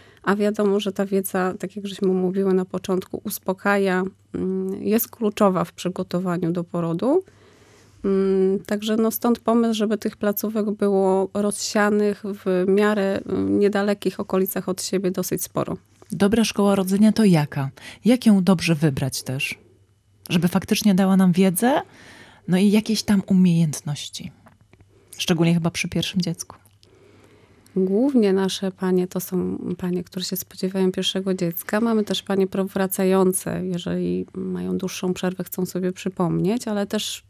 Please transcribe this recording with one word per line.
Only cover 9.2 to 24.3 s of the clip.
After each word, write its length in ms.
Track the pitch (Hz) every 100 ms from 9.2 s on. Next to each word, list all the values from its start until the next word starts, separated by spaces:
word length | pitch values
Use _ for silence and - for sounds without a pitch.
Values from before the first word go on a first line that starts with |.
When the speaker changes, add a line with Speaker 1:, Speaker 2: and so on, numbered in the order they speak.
| 240 233
Speaker 1:
pomysł, 360 | - 233 226
żeby 240 | 220 214 214
tych 180 | 220 -
placówek 540 | 208 202 208 220 208
było 580 | 202 202 196 196 190 190
rozsianych 880 | 208 208 202 - 220 208 208 208 202
w 400 | 202 202 190 180 185
miarę, 520 | 196 208 214 196 196 -
mm, 320 | 190 196 202
niedalekich 600 | 202 202 202 202 - -
okolicach 480 | 202 190 190 - 185
od 140 | 185
siebie 280 | - 190 190
dosyć 320 | 185 180 -
sporo. 340 | - - - - - _ -
Speaker 2:
Dobra 320 | 165 196 226
szkoła 300 | 214 - 202
rodzenia 380 | 196 185 196 214
to 120 | 208
jaka? 460 | 214 170 147 - 135 - - -
Jak 220 | 202 247 233
ją 180 | 202
dobrze 300 | 185 180 170
wybrać 480 | 160 156 135 139 -
też? 320 | - 131 - - _ _ _ _ _ _ -
Żeby 180 | 170 175
faktycznie 460 | 190 - 208 208
dała 220 | 190 190 190
nam 160 | 185
wiedzę, 480 | 175 190 180 233 302 - - - - - - -
no 100 | 180
i 120 | 208
jakieś 320 | 208 214 214
tam 200 | - 202 -
umiejętności. 1080 | 190 185 165 165 135 - 147 - - 175